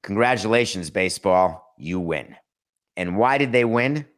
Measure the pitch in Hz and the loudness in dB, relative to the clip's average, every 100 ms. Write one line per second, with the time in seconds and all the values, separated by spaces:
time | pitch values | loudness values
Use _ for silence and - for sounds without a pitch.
0 | - 101 123 127 110 117 117 95 80 90 | -4 0 2 2 2 2 2 -4 -6 -2
1 | 92 - 98 92 92 80 _ _ 73 92 | -2 0 2 4 2 0 _ _ -6 -4
2 | 82 76 - - _ _ _ _ _ - | -4 -6 -8 -20 _ _ _ _ _ -8
3 | 90 95 123 139 139 123 117 117 127 147 | -4 0 2 2 0 0 2 0 0 -2
4 | 147 | -8